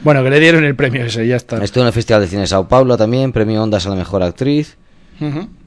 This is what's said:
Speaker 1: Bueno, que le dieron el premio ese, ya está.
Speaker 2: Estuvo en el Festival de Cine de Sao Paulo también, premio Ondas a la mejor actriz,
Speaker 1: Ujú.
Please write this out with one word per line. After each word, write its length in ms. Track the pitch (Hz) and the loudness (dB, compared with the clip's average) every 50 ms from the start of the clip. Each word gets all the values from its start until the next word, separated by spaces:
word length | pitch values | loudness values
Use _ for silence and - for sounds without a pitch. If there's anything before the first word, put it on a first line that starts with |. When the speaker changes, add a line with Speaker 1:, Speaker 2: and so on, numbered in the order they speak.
Speaker 1:
Bueno, 220 | - 151 147 135 127 | 0 2 2 2 2
que 60 | 131 | 2
le 100 | 139 151 | 2 4
dieron 240 | 160 165 165 160 151 | 4 4 4 4 2
el 100 | 143 135 | 0 0
premio 300 | 127 143 131 120 135 120 | -2 -2 -2 -2 -4 -4
ese, 200 | 113 104 117 113 120 | -4 -4 -2 -2 0
ya 80 | 123 | -2
está. 260 | 120 - - 117 110 | -2 -4 -6 -4 -4
Speaker 2:
Estuvo 220 | 101 98 - 127 123 | -4 -2 0 0 2
en 20 | 117 | 2
el 40 | |
Festival 300 | 104 117 110 - 113 107 | 0 -2 0 2 2 2
de 40 | 101 | 2
Cine 140 | 85 95 104 | 0 -2 -4
de 40 | 95 85 | -4 -2
Sao 180 | 92 98 90 | -2 -2 0
Paulo 300 | - 127 127 131 127 123 | 2 2 4 4 4 2
también, 340 | 110 107 110 120 131 135 131 | 2 0 0 0 -2 -2 -2
premio 320 | 120 113 107 107 110 107 | -2 -2 -2 0 -2 -2
Ondas 240 | 110 110 107 98 87 | -2 -2 -2 -2 -2
a 40 | 101 | -4
la 60 | 98 | -6
mejor 280 | 92 87 87 98 95 90 | -6 -6 -4 -2 -2 -2
actriz, 520 | 87 85 - 131 139 147 151 151 - - _ _ _ _ _ - _ - - | -2 -4 -4 -2 -2 -2 -2 -4 -6 -10 _ _ _ _ _ -20 _ -14 -10
Speaker 1:
Ujú. 300 | 156 147 143 156 196 - - - - | -8 -8 -8 -8 -10 -12 -16 -20 -8